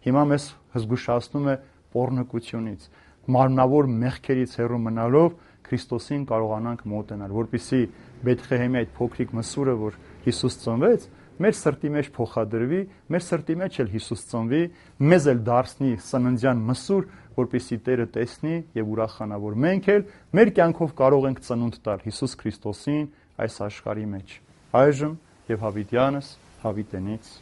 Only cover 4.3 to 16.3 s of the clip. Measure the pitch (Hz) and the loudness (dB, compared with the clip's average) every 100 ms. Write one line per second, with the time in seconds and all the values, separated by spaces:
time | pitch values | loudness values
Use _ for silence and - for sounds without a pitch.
4.3 | 131 127 - 117 120 113 113 117 139 170 | 0 0 -2 -2 -2 -2 -2 4 6 6
5.3 | 170 _ _ - 123 - 120 - 143 139 | 2 _ _ -6 -6 -4 -8 -4 -6 -2
6.3 | 113 110 107 117 120 107 104 104 104 101 | -2 0 -2 -6 -8 -6 -8 -8 -10 -6
7.3 | 101 117 123 - 131 113 - - - 120 | -4 -4 -4 0 0 0 -4 -20 -6 -2
8.3 | 123 - 127 123 127 117 - 120 - 120 | -2 0 -2 0 0 -2 -4 -6 -4 -6
9.3 | 117 113 - 135 117 107 - - - - | -4 -6 -2 0 0 -4 -8 -20 -6 -4
10.3 | 117 131 - - 117 180 233 - - - | 0 -2 -4 -4 0 2 2 0 -20 -20
11.3 | - 190 - 160 143 151 147 143 - 117 | -2 -2 0 -2 -2 -4 -4 -4 -4 -4
12.3 | - 110 113 123 180 196 - _ 175 175 | -2 -2 -2 -2 -2 -4 -12 _ -4 -2
13.3 | 165 160 165 285 - 120 104 - 110 - | -4 -2 -4 -4 -4 -4 -4 -8 -10 -6
14.3 | 117 113 147 170 - - _ 139 175 147 | -6 -2 0 -2 -6 -20 _ 6 6 6
15.3 | 123 113 120 127 - 135 110 - 131 123 | 2 2 2 0 -2 -2 -2 -2 0 2